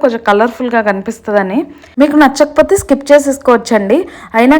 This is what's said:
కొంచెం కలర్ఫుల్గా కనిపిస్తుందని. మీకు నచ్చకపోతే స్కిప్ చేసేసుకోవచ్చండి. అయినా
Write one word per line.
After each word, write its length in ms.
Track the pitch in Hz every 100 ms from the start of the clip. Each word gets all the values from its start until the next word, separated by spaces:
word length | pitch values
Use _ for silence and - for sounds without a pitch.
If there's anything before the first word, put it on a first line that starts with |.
కొంచెం 180 | 269 233 214
కలర్ఫుల్గా 520 | 202 233 233 247 233 208
కనిపిస్తుందని. 720 | 196 202 226 - 208 190 233 - - - -
మీకు 160 | 294 294
నచ్చకపోతే 520 | 269 - 294 - 302 392
స్కిప్ 260 | - 269 -
చేసేసుకోవచ్చండి. 880 | 294 277 269 - 233 - 220 196 294 381 - - 226
అయినా 180 | 247